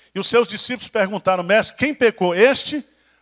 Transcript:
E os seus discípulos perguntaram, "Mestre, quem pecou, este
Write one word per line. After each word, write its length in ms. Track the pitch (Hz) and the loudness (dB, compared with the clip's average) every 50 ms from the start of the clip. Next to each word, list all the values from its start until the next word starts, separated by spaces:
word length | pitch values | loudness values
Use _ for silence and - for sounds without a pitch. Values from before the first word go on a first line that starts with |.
| _ _ - | _ _ -10
E 40 | 190 | -8
os 80 | 190 | -6
seus 200 | - 220 240 233 | 0 2 2 2
discípulos 400 | - - - - - 254 214 - | 0 -4 -8 -6 -6 -6 -8 -10
perguntaram, 560 | - - 220 190 190 208 190 - 185 185 180 175 | -6 -2 -2 -2 -2 -2 -2 0 0 0 0 0
"Mestre, 340 | 175 202 220 196 - - | 2 2 2 2 0 -4
quem 160 | - 254 302 294 | -4 -4 -4 -2
pecou, 400 | - 254 220 208 - 185 180 170 | 2 0 0 2 2 -2 -2 2
este 520 | 185 220 269 269 - - - 294 294 - _ _ _ _ _ _ _ | 4 4 4 4 0 -4 -6 -8 -8 -10 _ _ _ _ _ _ _